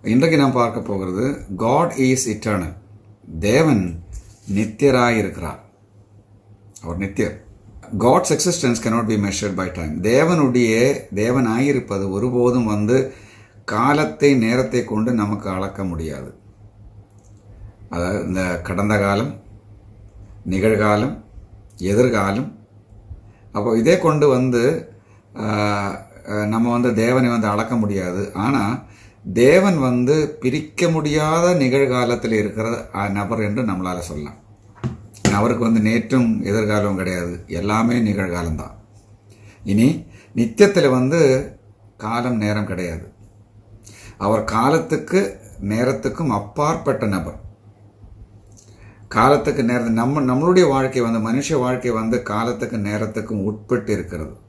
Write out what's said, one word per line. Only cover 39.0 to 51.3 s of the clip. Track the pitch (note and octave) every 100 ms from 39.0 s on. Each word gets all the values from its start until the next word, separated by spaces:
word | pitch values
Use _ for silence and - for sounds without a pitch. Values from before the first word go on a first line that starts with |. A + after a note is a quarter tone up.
| _ - _ - - -
இனி | - G2+ B2+ E3 - - -
நித்தியத்துல | - A2+ - G3+ F#3+ C#3+
வந்து | B2+ C3 E3 D3 C3 C#3+ - - - - _
காலம், | G#2+ A#2 B2 A#2
நேரம் | G#2 G#2 F#2+
கிடையாது. | F2+ F2 D#2+ - - - - _ - - - - - - -
அவர் | G2 A2
காலத்துக்கு, | G#2+ A2 B2+ D#3+ D#3 D#3 - F3+ G3 - - -
நேரத்துக்கும் | G2+ A2 B2+ C3+ C3+ A2+ D#3
அப்பாற்பட்ட | G#2 - - E3 E3 - A#2 G#2+
நபர். | F#2 D#2+ - - - - - - _ - - - - - - - - - - -
காலத்துக்கு, | G#2+ B2 C#3+ D3 C#3+
நேரத்து-, | A#2 B2 A#2
நம்ம, | A2+ B2 D3
நம்மளுடைய | B2+ B2+ E3 F3+ E3
வாழ்க்கை | C3+ C3 B2+
வந்து, | A#2 A2+ A2